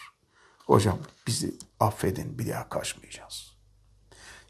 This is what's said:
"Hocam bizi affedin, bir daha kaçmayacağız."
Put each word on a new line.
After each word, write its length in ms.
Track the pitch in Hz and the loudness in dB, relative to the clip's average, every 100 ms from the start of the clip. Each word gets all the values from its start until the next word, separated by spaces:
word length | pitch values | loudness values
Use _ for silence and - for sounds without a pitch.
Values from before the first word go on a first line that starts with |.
| - - _ _ - _ - | -16 -20 _ _ -20 _ 6
"Hocam 320 | 127 104 - - - - | 6 6 2 -4 -10 -4
bizi 260 | 113 - - - - | -2 -2 -6 -16 2
affedin, 600 | 107 - 95 78 - - | 2 2 -2 -2 -6 -6
bir 100 | - | -6
daha 200 | - - | -6 -6
kaçmayacağız." 840 | - - - - - - - - - _ _ _ _ _ - - - - | -6 -6 -8 -14 -18 -14 -14 -14 -20 _ _ _ _ _ -20 -20 -20 2